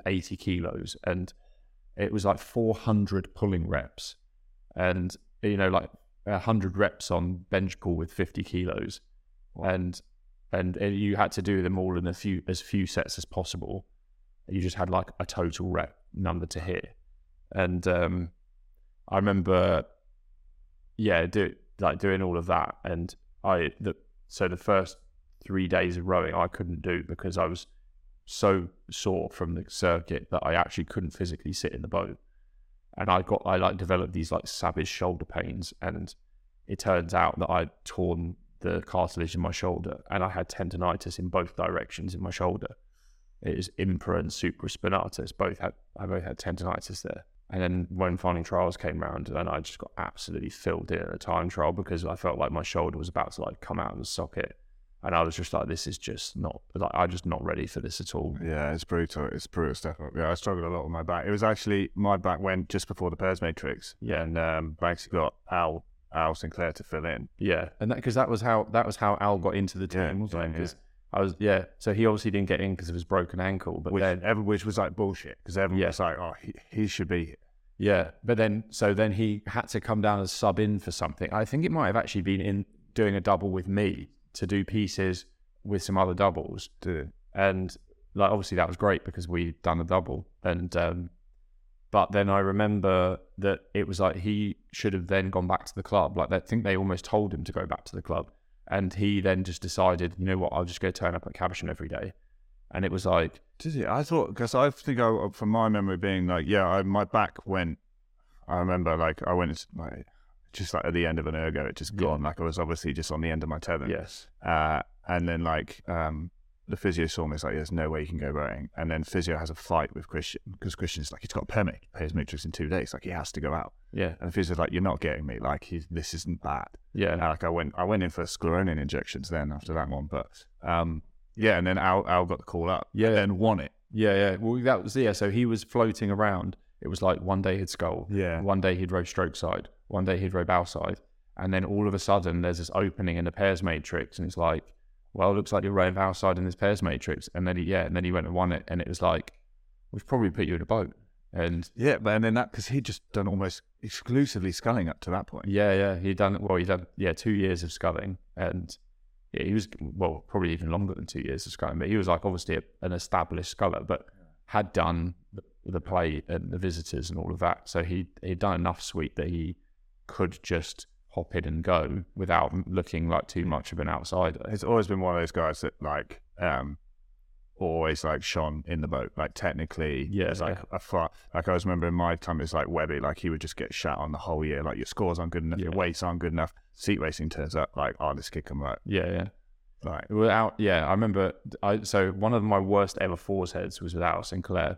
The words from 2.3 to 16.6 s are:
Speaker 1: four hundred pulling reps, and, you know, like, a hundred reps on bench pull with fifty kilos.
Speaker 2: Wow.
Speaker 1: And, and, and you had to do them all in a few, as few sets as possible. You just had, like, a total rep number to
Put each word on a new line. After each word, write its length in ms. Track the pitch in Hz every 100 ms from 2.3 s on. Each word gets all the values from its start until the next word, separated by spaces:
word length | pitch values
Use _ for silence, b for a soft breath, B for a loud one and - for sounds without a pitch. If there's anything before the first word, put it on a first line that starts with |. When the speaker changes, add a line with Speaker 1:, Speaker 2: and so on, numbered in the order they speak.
| 92
Speaker 1:
four 340 | - 120 113
hundred 600 | 107 - 107 98 95 - -
pulling 320 | 101 90 82
reps, 480 | 69 - - - - _ _ _ - - -
and, 380 | 92 92 90 - _ -
you 160 | 101 98
know, 100 | 95
like, 220 | 90 - - _ _ 101
a 140 | 95
hundred 380 | 113 110 95 95
reps 340 | 98 - -
on 340 | 87 87 87 -
bench 300 | 98 92 -
pull 140 | 98 82
with 160 | 82
fifty 300 | - 90 -
kilos. 580 | 90 90 90 - - - _ - _ _ -
Speaker 2:
Wow. 160 | - 95
Speaker 1:
And, 320 | 92 90 - - _ - - -
and, 240 | 92 90 90
and 200 | 101 101
you 200 | 104 101
had 160 | 95
to 80 | -
do 200 | 92 95
them 160 | 90 92
all 200 | 92 87
in 100 | 87
a 60 |
few, 280 | 87 104 90 -
as 140 | 90
few 240 | - 101 92
sets 320 | - - -
as 80 | -
possible. 600 | - 92 87 - 92 - _ _ _ _ _ -
You 140 | 95
just 140 | 90 90
had, 120 | 90
like, 220 | 92 92 -
a 60 | 92
total 440 | - 85 80 92
rep 280 | 82 80 _ -
number 320 | - 87 85 85
to 140 | -